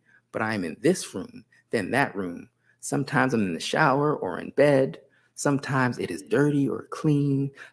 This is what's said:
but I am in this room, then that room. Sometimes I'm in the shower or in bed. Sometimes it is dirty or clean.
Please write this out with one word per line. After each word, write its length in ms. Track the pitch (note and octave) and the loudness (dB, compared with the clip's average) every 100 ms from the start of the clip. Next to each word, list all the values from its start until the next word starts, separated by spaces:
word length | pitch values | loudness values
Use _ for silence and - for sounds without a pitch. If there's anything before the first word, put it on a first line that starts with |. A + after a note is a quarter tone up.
| _ _ _ | _ _ _
but 120 | A2 | -4
I 120 | A2 | -2
am 100 | A2 | -2
in 120 | E2+ D2 | -4 0
this 340 | C#3+ F#3 - | 2 2 -2
room, 300 | G2 - - - _ _ | -10 -10 -14 -20 _ _
then 200 | A#2 F#2 | -4 0
that 240 | A#2+ C3+ | 0 0
room. 340 | G2 F#2 E2+ - _ _ _ | -2 -6 -8 -14 _ _ _
Sometimes 540 | - C#3+ C#3 A#2+ C3 | -4 -4 0 0 2
I'm 80 | A#2 | 2
in 120 | G2 | -2
the 60 | D#2+ | -4
shower 560 | - D3+ D3+ C3+ D3 C#3+ | -2 2 2 2 0 -2
or 220 | F#2+ - | -4 -6
in 120 | - | -4
bed. 500 | - D3 C#3 C3+ - - _ _ | 2 4 4 2 -2 -16 _ _
Sometimes 640 | - D3 C3+ - C3+ B2 - | -4 0 0 0 0 0 -2
it 120 | F#2+ | -6
is 120 | - | -8
dirty 460 | - B2 D3 D3 C#3 | -2 2 4 2 0
or 200 | - - | -2 -6
clean. 600 | - D#3 D3 C#3+ C3+ C#3 - - | -2 2 2 2 0 -2 -6 -18